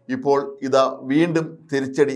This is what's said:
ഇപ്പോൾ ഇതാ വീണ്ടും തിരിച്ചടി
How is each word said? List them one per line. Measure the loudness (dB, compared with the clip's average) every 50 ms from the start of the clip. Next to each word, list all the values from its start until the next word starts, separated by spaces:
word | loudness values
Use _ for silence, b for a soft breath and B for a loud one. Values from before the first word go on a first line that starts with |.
| _ -8 -8
ഇപ്പോൾ | -4 0 0 0 0 0 -4 -8 -10 -2 2
ഇതാ | 2 2 2 2 -2 -6 -4 0
വീണ്ടും | 2 2 2 2 2 0 -2 -4 -8 -16 -10 -4
തിരിച്ചടി | -4 -4 -4 -2 0 0 0 0 0